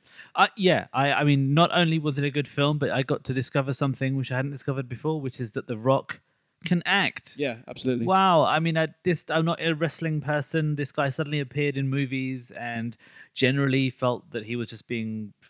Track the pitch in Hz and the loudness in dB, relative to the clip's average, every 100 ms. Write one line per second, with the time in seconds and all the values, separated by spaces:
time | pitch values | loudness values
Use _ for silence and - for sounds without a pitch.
0 | _ - - 160 202 - 180 131 - 127 | _ -20 -4 2 2 4 2 2 0 0
1 | 139 139 147 143 135 151 170 175 165 160 | 0 2 4 4 4 4 4 4 2 2
2 | 151 143 143 143 135 - 143 151 127 120 | -2 -2 -2 -2 -2 0 2 2 0 0
3 | - 147 - 131 127 143 135 127 139 131 | -2 -2 -2 -4 -2 -2 -2 0 -2 0
4 | 131 135 127 127 139 139 - 135 123 113 | -2 -2 -2 -4 -4 -6 -6 -4 -6 -6
5 | 156 156 131 - 113 120 - 110 123 135 | -4 -4 -6 -8 -8 -8 -6 -2 0 0
6 | - - _ _ _ _ - 175 - 196 | -2 -14 _ _ _ _ -2 -2 0 0
7 | 156 - - - 139 117 - 123 127 120 | 0 -4 -12 -6 -4 -6 -12 -6 -2 0
8 | 117 190 190 165 120 151 165 160 156 - | 2 4 6 6 6 4 2 2 0 -2
9 | 180 160 - 156 165 170 160 151 156 - | -2 -2 0 0 0 0 -2 0 -2 -2
10 | 165 156 139 151 139 160 156 143 139 - | -4 -2 -2 -2 -2 -2 0 -2 -4 -2
11 | 139 131 147 147 131 143 147 139 135 135 | -2 -2 -4 -4 -4 -2 -2 0 0 0
12 | 131 131 131 127 120 - 120 117 117 - | -2 -4 -4 -8 -12 -12 -8 -6 -6 -8
13 | - - - - 127 139 135 135 131 - | -18 -20 -14 2 4 4 4 2 0 0
14 | 127 110 - 117 104 120 113 110 - 117 | 0 -2 -4 -8 -6 -6 -6 -10 -6 -6
15 | 110 110 104 - _ | -4 -6 -10 -14 _